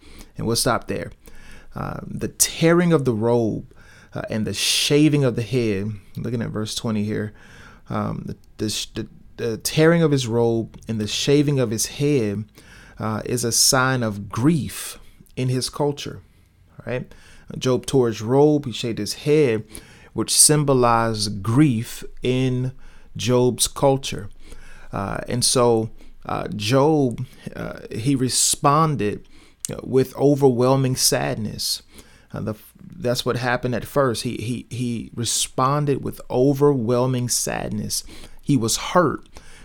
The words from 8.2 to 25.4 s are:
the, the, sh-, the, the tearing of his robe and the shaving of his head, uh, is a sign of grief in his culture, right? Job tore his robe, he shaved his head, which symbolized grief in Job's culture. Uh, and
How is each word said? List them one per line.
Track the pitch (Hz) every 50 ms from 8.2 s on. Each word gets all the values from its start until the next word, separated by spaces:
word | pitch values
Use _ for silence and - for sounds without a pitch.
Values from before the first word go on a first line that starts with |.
| -
the, | - - - - - - -
the, | 107 107
sh-, | - - - - -
the, | 117 110 - - - - - - -
the | 113 117 110
tearing | - - - - 160 156 160 170 170 165
of | 151
his | 147 135 123
robe | 110 113 117 117 117 117 113 110 - - - - -
and | 110 110
the | 107
shaving | 101 - - - 143 143 147 139 143 143 135
of | 123 107
his | 110 107 -
head, | - - - 143 147 147 131 110 104 101 104 110 - _ - - - - - - - - -
uh, | 113 110 107 104 -
is | - 123 120 120
a | 117 107
sign | - - - 139 131 127 131 131 127 117
of | 110 101 101 101 98
grief | - 110 120 151 175 - - - - - - - - - - - - - - - -
in | - 127 127
his | 127 127 120 -
culture, | - - 147 147 143 143 - - - 101 - _ _ _ _ _ _ _ _ _ _ - -
right? | - 123 123 - - - - - - - - - - -
Job | - - 131 123 120 -
tore | - - 135 120 117
his | 107 104
robe, | 107 110 127 139 147 151 151 143 139
he | 127 104
shaved | - - 120 110 -
his | 104 95 -
head, | - - 147 147 156 151 123 110 107 107 - - - - - - - - - -
which | - 107 -
symbolized | - - - - 151 147 147 139 135 127 123 117 117 117 117 117 110 107 104 104 107 101 92
grief | 110 117 139 160 147 117 110 123 - - - - - - - -
in | 123 127 131 131 131 127 123 127 127 - - - - - - - - -
Job's | 104 98 113 123 123 123 123 110 - - -
culture. | - - 147 139 135 135 - - 101 - 101 - - - - - - - - - - - - -
Uh, | - 104 98 98 - - - -
and | - 123